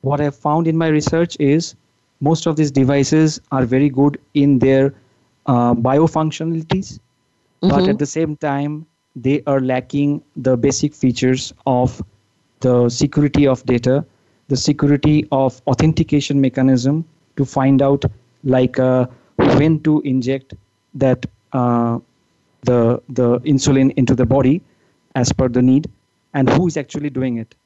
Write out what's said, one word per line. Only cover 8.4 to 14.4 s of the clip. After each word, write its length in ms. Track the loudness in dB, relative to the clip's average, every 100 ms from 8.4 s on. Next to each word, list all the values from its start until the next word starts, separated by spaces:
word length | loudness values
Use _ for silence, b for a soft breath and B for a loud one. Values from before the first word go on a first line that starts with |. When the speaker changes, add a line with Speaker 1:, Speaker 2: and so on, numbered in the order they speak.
| -4 -4 -4 -8 -14 _ _ -6
Speaker 1:
they 260 | -2 -2 0
are 140 | -2
lacking 600 | 0 -4 -4 -2 -2 -2 _ -6
the 220 | -2 0
basic 360 | 0 0 -4
features 600 | -2 -2 0 0 -2 -6 -10 -4
of 380 | 0 -2 -4 -18 _ _ _ _ _
the 300 | 0 2 2
security 580 | 0 -2 0 0 2 2
of 180 | 0 -2
data, 400 | -2 0 0 -2 _ _ _